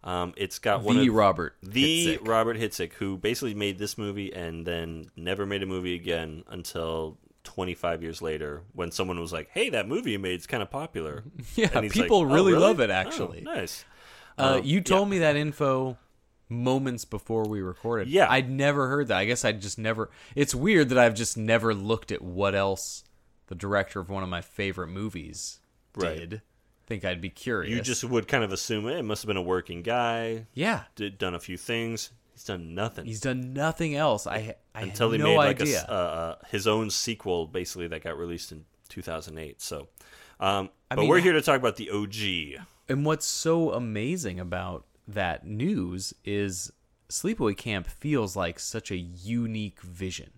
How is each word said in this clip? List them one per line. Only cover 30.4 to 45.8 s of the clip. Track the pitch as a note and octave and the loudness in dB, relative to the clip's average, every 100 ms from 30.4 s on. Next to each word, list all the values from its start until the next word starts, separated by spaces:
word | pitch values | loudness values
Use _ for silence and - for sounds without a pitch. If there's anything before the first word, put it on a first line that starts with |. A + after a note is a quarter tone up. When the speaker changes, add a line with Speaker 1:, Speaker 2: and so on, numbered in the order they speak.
| A2+ | -8
Speaker 2:
Yeah. | - F#3 G3+ - - | -4 -2 -2 -6 -8
Speaker 1:
Did, | G#2 G2 | -8 -4
done | F#2+ F2 | -4 -4
a | |
few | - F2+ | -8 -10
things." | - A#2 A#2 A2+ - - _ | -4 -2 -2 -4 -8 -14 _
He's | - | -18
done | - F#2+ E2 E2+ | -8 -8 -8 -4
nothing. | A2+ - G#2 | -4 -6 -10
Speaker 2:
He's | A2 | -6
done | C3 B2+ B2+ | -4 -4 -6
nothing | C3 D3+ D#3+ E3 C#3+ | -2 -2 0 -2 2
else. | D3+ G#2+ - | 2 2 0
I, | A2 A2 - _ - | -6 -6 -12 _ -10
I | |
Speaker 1:
Until | G2 G#2 A2+ | -8 0 2
Speaker 2:
had | A2+ | 4
Speaker 1:
he | |
Speaker 2:
no | D3+ | 6
Speaker 1:
made, | - | 6
like, | C#3+ C#3 | 6 4
a | |
s-, | D3+ A2 | 2 2
Speaker 2:
idea. | - | 0
Speaker 1:
uh, | |
uh, | G2+ F2 D#2+ E2 - - | 0 0 -2 -4 -6 -4
his | G#2 G2 | 0 4
own | G#2+ A2 | 4 2
sequel, | - - A2 G2+ F2+ D#2 | -2 -4 -4 -2 0 0
basically, | F#2 F2+ F#2 E2+ | -4 -6 -6 -6
that | D#2+ | -6
got | E2+ D2+ | -8 -6
released | E2+ E2+ - | -6 -8 -10
in | D#2 D#2 _ _ | -16 -18 _ _
two | - | -14
thousand | F2 D#2+ D#2+ D#2 | -8 -8 -8 -12
eight. | D#2 - | -12 -12
So, | - D#2 C#2 - - - - _ | -10 -10 -12 -20 -20 -20 -20 _
um, | F#2+ G2 F#2+ _ _ | 2 2 -2 _ _
Speaker 2:
I | C3+ | 2
Speaker 1:
but | |
Speaker 2:
mean, | E3 | 6
Speaker 1:
we're | F3 | 8
here | F3 | 8
to | D#3+ | 4
talk | C#3+ C#3 | 4 4
about | B2 G#2 | 4 0
the | G2+ | -4
O | G2+ G#2 | -4 -4
G. | G#2+ G#2 F2 D2 C2+ - _ - | -4 -4 -4 -6 -12 -18 _ -4
Speaker 2:
And | C3 D3+ | 0 2
what's | D#3 - | 0 -2
so | - E3 E3 D#3+ | -2 2 4 2
amazing | G#2 A#2+ G#2+ A#2 F#3 C3 F2+ | 0 -2 -4 -2 -2 -4 -6
about | F2+ F2+ F#2 F2 - _ - | -6 -6 -6 -8 -14 _ -10
that | G#2 F#2 D#2 - | -2 -2 -2 -6
news | G#2+ C#3+ G3+ | -2 0 0